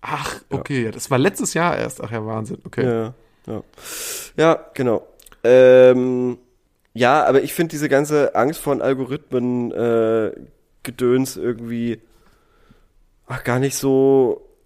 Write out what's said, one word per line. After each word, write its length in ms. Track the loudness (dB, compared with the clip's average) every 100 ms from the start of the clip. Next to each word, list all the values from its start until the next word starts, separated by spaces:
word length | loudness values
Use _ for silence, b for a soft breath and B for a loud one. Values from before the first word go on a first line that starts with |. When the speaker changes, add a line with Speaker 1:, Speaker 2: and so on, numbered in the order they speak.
Speaker 1:
Ach, 320 | -8 -8 -8 -12 _
Speaker 2:
Ja. 80 | -10
Speaker 1:
okay, 280 | -6 -4 -4
ja, 60 |
das 200 | -6 -4
war 80 | 0
letztes 340 | 0 -2 -6
Jahr 240 | -2 -2 -2
erst. 240 | -6 -8
Ach 60 | -10
ja, 160 | -8 -8
Wahnsinn, 320 | -8 -8 -12 -12
okay. 180 | -4
Speaker 2:
Ja, 300 | -2 -2 -4 -10 _ _ -14
ja. 180 | -14 -14 B B B B B B 0
Ja, 280 | 2 2 -4
genau. 320 | -4 -2 -2 -4 _ -20 _
Ähm, 960 | 4 8 10 10 8 6 2 -2 -2 -6 _ _ _ _ _
ja, 300 | -2 2 2 4
aber 180 | 2
ich 100 | 2
find 180 | -4 -4
diese 160 | -4 -2
ganze 460 | 0 0 0 0 0
Angst 240 | -2 -2
vor 120 | -4
den 80 | -2
Algorithmen, 920 | -2 -4 -6 -10 _ -4 -2 -4 -4
äh, 600 | -4 -2 0 0 0 -2 -8 -20 _ _ _
Gedöns 540 | -16 -4 0 0 -2 -6
irgendwie, 640 | -8 -8 -8 -6 -6 -8 _ _ _ _ _ _ _ _ _ _ _ _ _
ach, 160 | -10
gar 160 | -4 -2
nicht 160 | -2 -2
so 720 | 0 2 4 4 2 0 -8 _